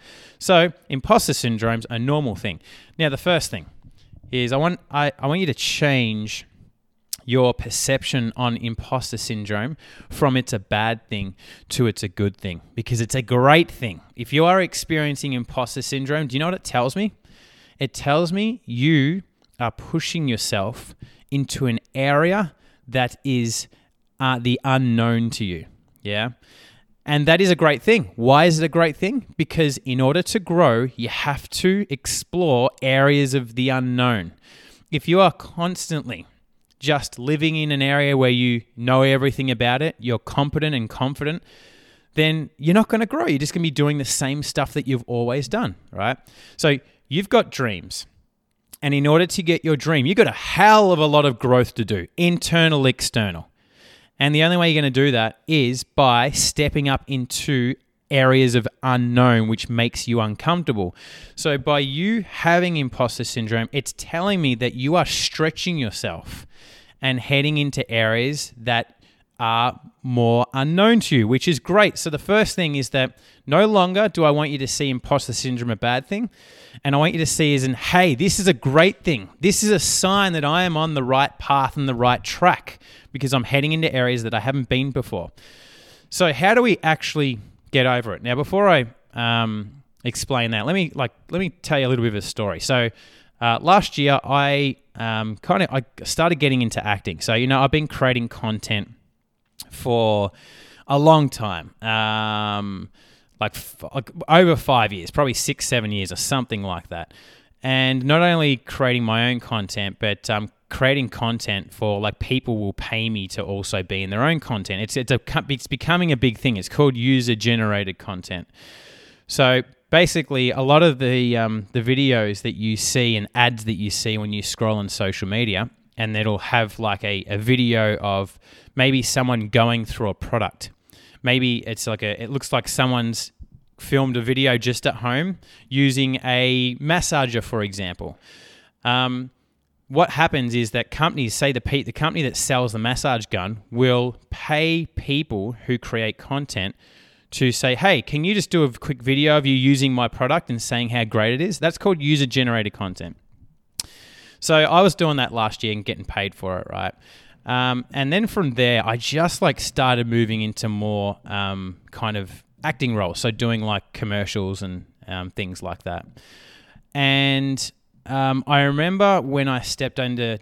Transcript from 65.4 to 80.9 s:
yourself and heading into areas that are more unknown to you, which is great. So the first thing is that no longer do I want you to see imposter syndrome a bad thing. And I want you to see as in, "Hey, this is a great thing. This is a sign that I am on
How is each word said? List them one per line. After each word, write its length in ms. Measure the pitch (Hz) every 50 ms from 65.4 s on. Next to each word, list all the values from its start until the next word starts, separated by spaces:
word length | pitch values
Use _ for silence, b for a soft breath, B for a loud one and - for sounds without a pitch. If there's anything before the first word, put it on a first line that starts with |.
| 156 160 - - - 185 170 151
yourself 640 | 123 104 - - - 101 85 - - - - - - - b b b b b b b b b b
and 180 | 135 131 127 123
heading 380 | - - 139 139 143 151 151
into 320 | 147 147 143 - 139 - -
areas 600 | 117 113 110 110 113 117 120 139 151 143 - - -
that 460 | 120 110 123 117 113 - - _ _ b b b b b b _ -
are 400 | 120 113 113 117 120 123 - - - - _ _
more 460 | - 131 123 120 117 117 117 117 123 - -
unknown 460 | 135 135 156 170 185 208 226 233 220
to 160 | - - 151
you, 120 | 123 107
which 200 | 107 127 131 -
is 120 | 180 160 120
great. 360 | - - 180 208 208 156 -
So 140 | - - 170
the 80 | 147
first 380 | 135 - - 202 214 208 - -
thing 200 | 190 175 151 143
is 140 | 139 127 -
that 300 | - 135 131 123 - _ b b b b b
no 220 | 135 143 180 214
longer 420 | 220 214 196 180 180 185 202 220 196
do 140 | - 165 160
I 80 | 147
want 180 | 147 147 151 139
you 80 | 147
to 100 | 135 135
see 220 | - - - 147 135
imposter 440 | 127 120 - - 143 135 - - 113
syndrome 360 | - - 131 123 120 120 120
a 60 | 110
bad 320 | - 120 117 123 131 -
thing. 240 | - 202 214 247 185 B B B B B B B B B B B
And 120 | 139 139
I 20 |
want 160 | 143 156 - -
you 60 | 165
to 60 | 156
see 280 | 120 - - 156 147 143
as 100 | 135 131
in, 120 | 131 123
"Hey, 400 | - - - 180 180 185 170 131
this 240 | 117 180 196 - -
is 80 | 185
a 60 | 185 143
great 500 | - - 135 131 160 170 196 - - -
thing. 260 | 180 143 107 95 - - -
This 220 | 147 208 196 -
is 80 | 214 214
a 100 | 208 165
sign 540 | - - - - 190 185 196 202 196 185 170
that 100 | 156 143
I 200 | 143 160 180 185
am 120 | 180 160
on 200 | 151 160 160